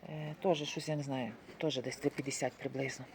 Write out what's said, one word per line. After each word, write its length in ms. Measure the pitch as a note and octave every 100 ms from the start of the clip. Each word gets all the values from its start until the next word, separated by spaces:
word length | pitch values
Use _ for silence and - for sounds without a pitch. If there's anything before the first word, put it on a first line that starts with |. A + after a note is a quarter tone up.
| -
е, 260 | D#3 D3+ D3+
теж 200 | G3 D#3
щось, 260 | D3 - D3+
я 60 | D3+
не 80 |
знаю, 280 | C#3 C3+ A#2 A2 - -
теж 240 | D#3+ C3
десь 160 | B2 -
три 120 | C#3+
п'ятдесят 440 | - C#3 - B2+
приблизно. 520 | - C#3 B2+ C3+ - C3